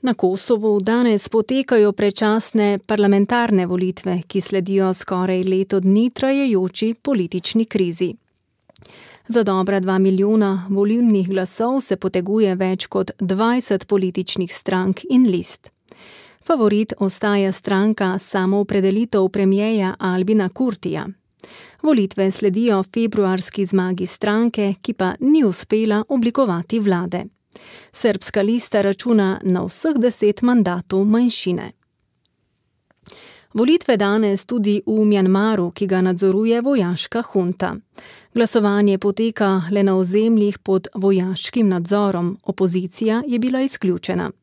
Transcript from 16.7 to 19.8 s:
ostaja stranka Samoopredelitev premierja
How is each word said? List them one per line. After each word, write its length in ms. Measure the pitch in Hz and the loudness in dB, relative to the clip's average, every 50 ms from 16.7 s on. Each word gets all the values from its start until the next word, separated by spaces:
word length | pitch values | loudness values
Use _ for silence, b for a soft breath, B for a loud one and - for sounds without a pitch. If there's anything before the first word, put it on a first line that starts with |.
| 208 208 220 214 - - | 2 2 -2 -2 -4 -2
ostaja 520 | 208 190 190 - - 208 202 202 196 190 185 | -2 -2 -2 -2 -2 0 0 2 0 0 -2
stranka 680 | - - - 202 190 196 214 220 - 208 185 185 190 | -4 -4 -2 0 2 2 2 0 0 0 -2 -2 -4
Samoopredelitev 1080 | - - - 202 180 185 196 202 202 202 - 202 190 190 190 208 233 233 - 208 190 185 | -6 -4 -2 -2 0 2 2 0 0 0 0 0 2 2 2 0 -2 0 0 0 0 0
premierja 680 | 190 208 196 190 190 196 208 220 226 214 | 0 0 2 2 2 2 0 0 0 0